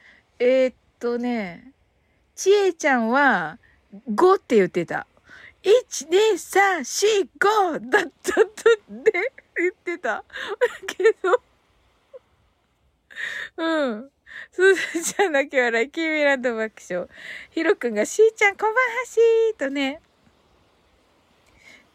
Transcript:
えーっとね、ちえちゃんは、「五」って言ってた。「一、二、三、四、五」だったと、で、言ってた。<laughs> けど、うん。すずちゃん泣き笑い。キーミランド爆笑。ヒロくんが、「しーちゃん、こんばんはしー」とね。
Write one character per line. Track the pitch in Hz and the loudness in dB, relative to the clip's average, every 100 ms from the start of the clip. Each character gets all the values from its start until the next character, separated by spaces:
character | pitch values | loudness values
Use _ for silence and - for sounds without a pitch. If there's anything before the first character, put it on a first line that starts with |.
| _ _ _ _ | _ _ _ _
え | 247 262 254 | 2 2 2
ー | |
っ | 254 _ _ | -2 _ _
と | 240 240 | -6 -4
ね、 | 247 240 190 170 262 _ _ _ _ _ _ - | -4 -4 -6 -12 -20 _ _ _ _ _ _ -4
ち | 381 | 2
え | 403 392 | 2 2
ち | 349 294 | 0 0
ゃ | 254 | 0
ん | 220 | 2
は、 | 254 277 202 156 - _ _ _ 196 - | 2 2 2 -4 -10 _ _ _ -18 -8
「五」 | 208 359 381 | 2 4 4
っ | |
て | - 233 | 2 2
言 | 180 | 2
っ | |
て | - 165 | 0 -6
た。 | 160 - _ _ - - _ | -8 -12 _ _ -20 -20 _
「一、 | - 480 - - 294 | 2 2 2 -8 -2
二、 | 359 440 370 | 2 2 0
三、 | - 359 392 359 | -2 2 2 0
四、 | 247 - 403 427 294 - | -4 -2 2 2 -2 -2
五」 | 392 440 370 285 226 | 0 2 0 -2 -2
だ | - | -2
っ | 339 - | -2 -6
た | - | -4
と、 | - 381 - 440 440 - | 0 0 0 0 0 -2
で、 | 208 330 349 440 - _ - | -4 -2 0 -4 -8 _ -6
言 | 349 | -4
っ | |
て | - - 339 | -6 -10 -8
た。 | 233 208 - 523 - - | -8 -8 -10 -14 -12 -4
<laughs> | 494 - 381 | -4 -4 -12
け | - 403 - | 0 0 2
ど、 | 381 359 - _ _ _ _ _ _ 539 - _ _ _ _ _ _ _ _ - - - - - | 0 -2 -2 _ _ _ _ _ _ -20 -20 _ _ _ _ _ _ _ _ -14 -12 -10 -12 -6
う | 330 320 277 | -4 -2 -2
ん。 | 214 277 _ _ - - | -4 -12 _ _ -20 -12
す | - 370 359 - 330 | 2 2 2 -2 -6
ず | 330 | -6
ち | - | -2
ゃ | 392 | 0
ん | |
泣 | 285 285 | 0 0
き | 269 | 0
笑 | 240 226 269 | 0 0 -2
い。 | |
キ | 330 | -4
ー | 330 | -4
ミ | 311 | 0
ラ | 294 277 | 0 0
ン | |
ド | 247 226 | -2 -4
爆 | 220 - - | -6 -10 -10
笑。 | 180 - - - - - | -8 -8 -14 -18 -18 -10
ヒ | - | -2
ロ | 320 403 | 0 0
く | 240 | -2
ん | |
が、 | 208 214 | -2 -2
「し | - | 2
ー | 440 | 2
ち | - | 4
ゃ | 403 | 0
ん、 | 392 | 0
こ | 415 | -2
ん | |
ば | 440 | 0
ん | 508 466 | -2 -2
は | 494 | -4
し | - 453 453 453 | 2 4 4 2
ー」 | 427 | -2
と | 277 | -6
ね。 | 277 269 311 _ _ _ _ _ _ _ _ _ _ _ _ _ _ _ _ - - _ | -4 -4 -6 _ _ _ _ _ _ _ _ _ _ _ _ _ _ _ _ -20 -20 _